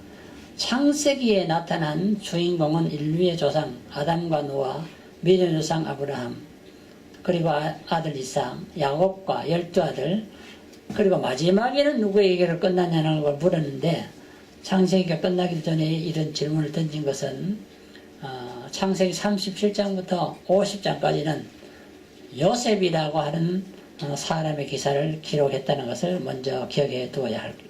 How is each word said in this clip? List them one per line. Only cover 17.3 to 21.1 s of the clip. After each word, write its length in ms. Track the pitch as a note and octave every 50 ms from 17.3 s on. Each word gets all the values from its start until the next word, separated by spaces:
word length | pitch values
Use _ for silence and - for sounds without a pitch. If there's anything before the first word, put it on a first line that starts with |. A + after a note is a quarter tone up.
| C3+ C#3 D3+ F#3 G#3+ G#3+ - - - - - - - - - - - -
어, 460 | - C3+ C3 - A#2+ - - - - -
창세기 420 | - - G3 G3 F#3+ E3 F#3+ F3+ E3
삼십칠 600 | - - G#3 G#3 G3 - G3+ - - G#3 G#3 G3+
장부터 640 | - G3+ G3+ G3 F#3 F#3 - F#3+ F3 D#3 C#3+ - - - -
오십 360 | F3+ G3 G3+ G3 - G3 -
장까지는 760 | E3 C#3+ C#3+ D3+ D3+